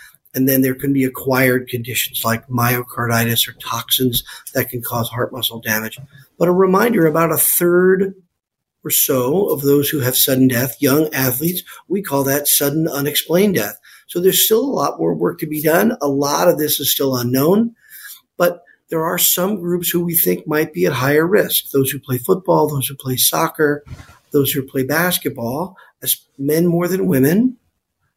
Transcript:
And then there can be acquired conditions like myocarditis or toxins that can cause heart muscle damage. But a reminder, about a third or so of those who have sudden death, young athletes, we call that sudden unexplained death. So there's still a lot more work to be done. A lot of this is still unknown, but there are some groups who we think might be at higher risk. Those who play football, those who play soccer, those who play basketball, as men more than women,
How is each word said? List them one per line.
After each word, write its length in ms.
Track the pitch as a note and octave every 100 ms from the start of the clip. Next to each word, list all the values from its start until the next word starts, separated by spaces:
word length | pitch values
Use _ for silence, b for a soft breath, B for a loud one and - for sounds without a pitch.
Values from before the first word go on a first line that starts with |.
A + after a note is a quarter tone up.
| B B _ C3
And 120 | C3
then 140 | C3+
there 140 | C3+ B2+
can 180 | C#3
be 120 | C#3 C3
acquired 640 | C3 C3+ B2+ C3 B2 B2
conditions 540 | B2 A#2 A2 - - A2+
like 220 | A2+ -
myocarditis 1000 | A#2+ A#2 B2 B2 - A#2 A#2 A#2 A#2 -
or 60 |
toxins 680 | - - A#2+ - - C3 A#2+ - B B
that 160 | C3+ A#2
can 120 | B2
cause 280 | A#2 A#2+ A#2
heart 220 | A#2+ B2
muscle 300 | B2 A2+ A2+
damage. 360 | A2+ A2 A2 - C3+ b b -
But 120 | E3+
a 40 |
reminder, 540 | F3+ F#3+ F#3 A#3+ - D#3+
about 240 | D#3 E3
a 60 | D#3+
third 760 | - - F3 F3 F#3 F#3 G3 F#3+ _ _ _ _ _ _
or 80 | D3+
so 560 | - - C3+ B2 D#3+ G3+
of 140 | D3
those 280 | C3+ C#3+ C#3
who 100 | D#3
have 140 | B2 B2
sudden 320 | - C3 C3
death, 280 | A#2+ - -
young 320 | C#3 C#3+ D#3
athletes, 520 | C#3+ C3 B2 D#3+ F3+ - B B
we 160 | G3+
call 200 | G3 C#3 C3+
that 220 | C#3 D3
sudden 400 | - C#3+ D3 D#3+
unexplained 680 | C#3 C#3+ D3+ - E3 G#3 E3
death. 240 | G#2 - B B B
So 120 | F3
there's 260 | F#3 F#3 -
still 140 | A3
a 180 | C#4 B3
lot 220 | D3 -
more 160 | E3 E3
work 240 | F3 E3+
to 80 | D#3
be 120 | D3+
done. 380 | D#3 E3 A3 -
A 60 | C#3+
lot 420 | C#3 C#3+ D3+ F3+
of 100 | D3
this 200 | D3+ -
is 120 | C#3
still 240 | - C#3 B2+
unknown, 580 | A#2+ C3 D3 G3+ A#3 - B B B B B -
but 240 | F3 F3 _ b b
there 140 | E3
are 140 | D#3+ F3+
some 420 | - - F#3 G#3
groups 300 | F3 F3 E3+
who 160 | F3 F3
we 100 | E3
think 300 | F3 - -
might 260 | D3+ D#3
be 140 | E3+ F3+
at 80 |
higher 320 | B2 C3 D3 E3
risk. 460 | G3+ F3+ - -
Those 180 | C#3 C3+
who 80 | C#3+
play 220 | - B2+
football, 480 | - F#3 F3+ E3 D3+
those 200 | D3 B2+
who 80 | C#3
play 200 | C3+ B2+
soccer, 680 | - D#3+ D#3+ - D3+ D3 - B B B _
those 200 | D3 C3+
who 100 | D3
play 220 | B2+ C3+
basketball, 960 | C3 D3+ F3+ F3 - - A#2 C3+ F#3+ - B B
as 140 | B2+ - _ -
men 300 | C#3 D3+ F3
more 200 | E3+ F3
than 200 | F#3 F#3+
women, 500 | C3+ C3+ F#3 B3+ - _ _ _ _ _